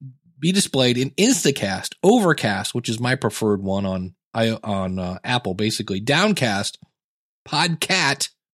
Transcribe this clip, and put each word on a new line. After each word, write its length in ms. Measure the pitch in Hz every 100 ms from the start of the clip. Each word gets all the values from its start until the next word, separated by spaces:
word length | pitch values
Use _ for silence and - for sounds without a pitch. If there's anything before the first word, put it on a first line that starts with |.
| 131 - _ _
be 100 | 156
displayed 480 | 190 - 135 123 120
in 120 | 135
Instacast, 840 | - 220 208 - - 101 98 - -
Overcast, 720 | 185 240 185 147 110 95 -
which 140 | 123 120
is 100 | 110
my 160 | 123
preferred 480 | 127 117 - 110 101
one 240 | 95 98 98
on, 300 | 92 90 - _
I, 240 | 113 113 113
on, 340 | 110 98 92 92
uh, 220 | 90 92
Apple, 320 | - 123 101
basically, 460 | 92 107 - 107 98
Downcast, 760 | 113 147 214 202 117 98 101 - - _ _ _ _ _ -
Podcat, 840 | 151 175 160 - 190 143 - - _ _